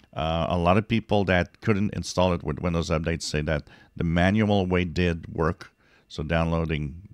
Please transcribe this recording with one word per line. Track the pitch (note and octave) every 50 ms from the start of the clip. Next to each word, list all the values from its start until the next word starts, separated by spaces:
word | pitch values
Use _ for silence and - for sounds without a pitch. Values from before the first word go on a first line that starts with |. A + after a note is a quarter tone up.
| - _ -
Uh, | - D2+ D#2+ D#2+ E2 D#2+ -
a | -
lot | F2+ E2+ F2 F#2 G#2+
of | G#2+ -
people | A#2 A2 - - A2+ G#2 G2+
that | F#2 F#2 F2+ F2 - _ -
couldn't | - - A2 F#2+ G#2 G#2 -
install | - E2+ - - - F2+ F#2 F2
it | E2 -
with | C#2+ D2 - -
Windows | F2+ E2+ E2+ E2 D#2
updates | E2+ D#2 E2 E2+ E2+ D#2+ -
say | - - D2+ D2+
that | D2+ D#2+ D2 - - - - - _ -
the | - -
manual | E2 E2+ F2 E2+ F#2+ G2+ A2 A2 G#2 G#2 G2+ F#2
way | F2+ F#2 F2+ F2+
did | F2 D2+ F2 F2+ F2 E2+ E2 D#2 -
work. | - E2 E2 D#2+ F2 - - - _ _ _ _ _ _ _ _
So | - - D#2+
downloading | D2+ E2 E2 E2 E2 E2 E2 E2 D#2+ E2 D2 D2+ C#2+ C2+ E2+ F#2 -